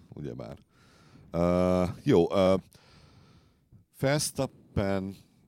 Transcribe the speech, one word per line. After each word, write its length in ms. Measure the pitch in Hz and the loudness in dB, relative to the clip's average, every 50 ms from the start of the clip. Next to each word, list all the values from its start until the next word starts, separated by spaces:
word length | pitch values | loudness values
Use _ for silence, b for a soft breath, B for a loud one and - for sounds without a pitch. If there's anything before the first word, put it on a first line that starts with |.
| B B - | B B -16
ugyebár. 440 | - 73 65 60 64 58 - - - _ b b b b b b b b b b b b - | -14 -14 -12 -12 -14 -14 -16 -18 -20 _ b b b b b b b b b b b b -8
Ö, 520 | - 85 87 87 90 90 90 90 90 90 90 85 - - - | -4 -2 0 2 2 2 2 2 2 0 0 -2 -4 -4 0
jó, 280 | 147 123 90 85 - | 4 4 4 4 4
ö, 240 | - 98 92 92 95 92 b b b b b b b b b b b b b b b b b b b b b b - - _ _ _ - | 2 2 4 4 2 2 b b b b b b b b b b b b b b b b b b b b b b -20 -20 _ _ _ -4
Verstappen, 1160 | - 135 143 156 - - - - 135 127 - - - _ - - 101 98 98 98 95 98 95 - - _ _ _ _ | -2 0 0 0 -2 -4 -4 -6 -6 -6 -8 -14 -20 _ -4 -2 -2 0 -2 -2 -4 -6 -10 -14 -20 _ _ _ _